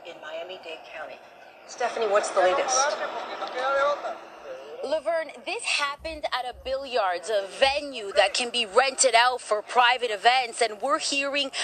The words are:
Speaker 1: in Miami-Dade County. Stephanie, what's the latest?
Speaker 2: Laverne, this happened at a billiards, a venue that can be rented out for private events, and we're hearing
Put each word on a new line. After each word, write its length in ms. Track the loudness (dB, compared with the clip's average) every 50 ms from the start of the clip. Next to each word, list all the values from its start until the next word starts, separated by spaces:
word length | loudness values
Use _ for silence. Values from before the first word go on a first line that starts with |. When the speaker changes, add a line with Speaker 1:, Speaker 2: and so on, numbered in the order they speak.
| -16
Speaker 1:
in 160 | -16 -16 -14
Miami-Dade 640 | -14 -12 -12 -10 -10 -12 -12 -14 -14 -14 -14 -14 -16
County. 320 | -16 -14 -14 -14 -14 -14 -18 -20 -20 -20 -20 -20 -20 -20 -20 -20
Stephanie, 480 | -14 -6 -4 -4 -4 -2 -2 0 2 2
what's 160 | 2 2 2
the 160 | 2 4 4
latest? 320 | 4 4 2 2 2 4 4 4 2 0 -2 -4 -6 -6 -8 -8 -8 -8 -8 -8 -8 -6 -4 -2 0 2 2 2 2 0 -2 -4 -8 -8 -10 -14 -18 -20 -18 -16 -14 -14 -14 -14 -14 -12 -8 -6
Speaker 2:
Laverne, 460 | -4 -4 -2 -2 -2 -2 -2 -2 -6 -10 -12 -10
this 180 | -8 -8 -6 -4
happened 640 | -4 -2 -2 -2 -4 -4 -6 -10 -10 -8 -6 -6 -4 -4
at 100 | -4 -4
a 120 | -6 -8 -8 -6
billiards, 640 | -6 -4 -4 -4 -2 0 0 0 0 -2 -2 -2 -2
a 160 | -2 -2 -2 -4 0 2
venue 520 | 2 2 2 0 -4 -6 -8 -8 -8 0 4
that 200 | 4 4 4 4
can 160 | -2 -2 -2
be 160 | 0 -2 -2
rented 480 | 2 4 4 4 6 4 4 4 6 6
out 260 | 6 6 4 2 0
for 220 | -2 -2 -2 -2
private 480 | -2 0 4 4 6 6 4 2 0 -2
events, 500 | 0 2 4 4 4 4 2 -2 -2 0
and 220 | 0 0 -2 -2
we're 160 | -2 0 0
hearing 540 | 0 0 -2 -2 -2 -2 0 0 -2 -2 -2 -4 -4